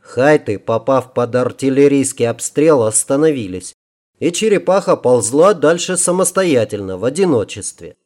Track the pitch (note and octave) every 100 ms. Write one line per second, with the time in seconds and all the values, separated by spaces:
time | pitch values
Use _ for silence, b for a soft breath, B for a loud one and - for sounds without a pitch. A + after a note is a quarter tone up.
0 | - - C3+ D3+ C3+ G2+ - A2+ A2+ C3+
1 | - - A#2+ A#2+ B2 G#2+ C3 C3+ C#3+ C#3+
2 | C3+ - A#2 A#2 - - D#3 D3 A2 A2
3 | - C#3 D#3+ C#3+ G2+ F2+ - - _ _
4 | _ _ C#3 E3+ A3 G3 F3 F#3+ G3 D#3+
5 | D3+ B2 A2+ C3+ F3 G3 C#3+ E3+ - F#3
6 | - F3+ F3+ - F#3 C3 G#2+ G#2 F#2+ F#2
7 | A2 D3 F#3+ C3 F#2+ - F#2 - E2 D2